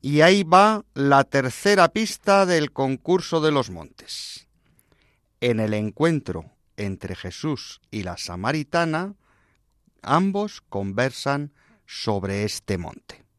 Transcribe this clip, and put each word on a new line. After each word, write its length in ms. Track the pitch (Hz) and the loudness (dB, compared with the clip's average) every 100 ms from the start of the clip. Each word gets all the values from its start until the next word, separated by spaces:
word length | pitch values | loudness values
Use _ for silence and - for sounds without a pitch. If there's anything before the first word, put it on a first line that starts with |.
Y 200 | 131 147 | 0 4
ahí 240 | 160 202 | 6 6
va 400 | 175 180 208 214 - | 6 6 6 4 -6
la 300 | - 139 139 | -4 4 4
tercera 640 | 135 139 127 - 202 202 170 | 4 0 -2 -2 2 4 4
pista 580 | - 220 - - 196 190 | 2 -4 -4 2 4 4
del 240 | 170 147 | 2 0
concurso 680 | - 135 131 - 185 - 165 | -2 -2 -2 0 0 0 0
de 100 | 156 | 2
los 180 | 147 120 | 0 -2
montes. 760 | 87 78 _ - - - - _ _ _ _ _ _ _ _ _ _ | -8 -16 _ -16 -14 -14 -16 _ _ _ _ _ _ _ _ _ _
En 180 | 123 113 | -2 0
el 160 | 110 | 0
encuentro 760 | 107 107 101 160 160 - 85 - _ _ - | -2 -4 0 0 0 -4 -10 -10 _ _ -10
entre 400 | 104 95 92 92 | -8 -6 -10 -10
Jesús 640 | 92 - 156 143 - - _ | -12 -8 -8 -8 -10 -20 _
y 140 | 107 | -8
la 120 | 90 87 | -8 -10
samaritana, 1000 | - 87 107 151 143 170 165 156 190 202 _ _ _ _ _ _ _ _ | -10 -6 -4 -4 -2 -2 0 -2 -6 -12 _ _ _ _ _ _ _ _
ambos 600 | - 160 196 196 208 - _ | 0 2 2 0 -6 -10 _
conversan 840 | 101 98 98 131 127 - 139 147 _ _ _ | -6 -4 -2 -2 -2 -4 -4 -4 _ _ _
sobre 600 | _ - - 104 95 101 | _ -8 -2 -2 -2 -2
este 340 | 104 - - 95 | -4 -6 -6 -6
monte. 460 | 82 - _ - _ | -6 -12 _ -20 _